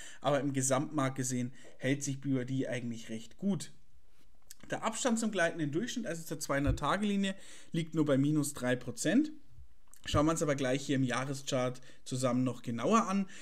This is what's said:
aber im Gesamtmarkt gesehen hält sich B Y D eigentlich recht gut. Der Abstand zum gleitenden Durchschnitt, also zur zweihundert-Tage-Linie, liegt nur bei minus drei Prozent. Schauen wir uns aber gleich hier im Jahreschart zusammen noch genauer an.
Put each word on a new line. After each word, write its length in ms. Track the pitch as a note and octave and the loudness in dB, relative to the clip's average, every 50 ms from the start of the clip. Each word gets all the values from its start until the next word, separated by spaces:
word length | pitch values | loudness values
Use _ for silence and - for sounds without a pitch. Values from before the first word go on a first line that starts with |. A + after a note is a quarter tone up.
| - - - - | -12 -12 -12 -2
aber 200 | - C3+ D3 C#3 | 2 2 2 4
im 120 | B2+ C#3+ | 2 2
Gesamtmarkt 640 | C3 C3+ B2+ C3 C3 B2+ D3+ D3+ D#3 D3+ C3+ C3 C3 | 0 0 2 4 2 2 2 0 0 0 0 0 0
gesehen 360 | C3+ B2+ B2+ C3 B2 B2 B2 - - - - - | -2 -2 -2 -2 -2 -2 -4 -6 -10 -12 -14 -10
hält 260 | - - C3 C#3+ C#3 - | -2 0 0 0 0 0
sich 180 | C#3+ C3+ C3+ | -4 -4 -2
B 80 | C3+ C#3+ | 0 0
Y 160 | C3+ C3 B2 | 0 0 0
D 200 | B2 C3+ C3 B2+ | 0 0 0 0
eigentlich 420 | - A#2+ B2 A#2 A#2+ A#2 A2+ - - | -2 -2 -4 -4 -4 -6 -6 -6 -8
recht 280 | A2+ A2 A2+ - - | -8 -8 -8 -10 -10
gut. 340 | - F#3 G3+ F#3+ C#3+ - - - - - - - - - - - - - - - - - - - - - - | -2 0 0 0 0 -2 -6 -10 -12 -14 -14 -14 -14 -14 -14 -14 -14 -14 -14 -14 -12 -12 -12 -12 -12 -8 -6
Der 140 | - - D#3+ | -6 -2 -2
Abstand 360 | A3 A3+ - - C4 A3+ A3+ | -2 -2 0 2 2 2 2
zum 120 | A3+ G#3+ | 2 0
gleitenden 400 | F#3+ F#3 E3 E3+ E3 E3+ D#3 C#3+ | 2 4 2 2 2 0 -2 0
Durchschnitt, 360 | C3+ E3+ A3+ B3 - - - | 0 0 -2 -2 -4 -4 -4
also 160 | C#3 E3 E3 E3 | -4 -6 -6 -6
zur 160 | - E3 - | -6 -6 -6
zweihundert-Tage-Linie, 960 | - - C#3+ C#3 C#3+ C3+ C3 - D3 C#3+ E3 G3 G#3+ G#3 G3+ G3 G3 G3 G3 - - - - - - - - | -2 0 2 2 4 2 2 2 2 2 2 2 2 2 2 2 2 0 -2 -4 -10 -12 -12 -12 -8 -4 -2
liegt 200 | E3 E3 E3 - | -2 -2 0 2
nur 120 | E3 D3+ | 2 4
bei 120 | D3 C#3 | 6 6
minus 360 | C3 C#3 D3 D#3 D3+ C#3 C3+ - | 6 6 4 4 2 2 0 -2
drei 240 | - B2+ B2 B2+ | -2 0 2 2
Prozent. 560 | B2+ - B2+ A2 - - D3+ F#3+ C4 D#4 - - - - - - - - - - - - - - - - | 0 0 -6 -6 -2 2 4 4 4 4 2 -2 -8 -12 -12 -12 -14 -14 -14 -14 -14 -14 -14 -14 -10 -6
Schauen 220 | - - D#3 D3 | 0 2 4 4
wir 40 | D#3+ | 4
uns 100 | E3 D#3+ | 4 4
aber 140 | E3 D3+ C#3 | 2 2 2
gleich 300 | C#3 C3+ B2 C3 C#3 - | 2 2 2 2 0 2
hier 100 | - C#3 | 0 2
im 80 | C3 C3+ | 2 2
Jahreschart 800 | B2 A#2+ A#2+ C3+ C#3+ C#3 C3+ - - C#3+ B2+ B2 B2+ B2+ - - - - - - | 2 0 -2 -2 -2 -4 -6 -4 0 0 2 2 0 -2 -4 -10 -12 -12 -12 -8
zusammen 400 | - C3+ B2+ C3 B2+ A#2+ B2+ B2+ | -6 -2 0 2 2 4 4 2
noch 160 | B2 A#2 - | 2 0 -4
genauer 460 | - B2 A#2 A#2 A#2+ D#3+ G#3+ A3+ G#3 | -6 -4 -4 0 2 6 6 6 6
an. 180 | F#3 F#3+ G3 F#3+ - - - | 4 2 2 0 0 -4 -10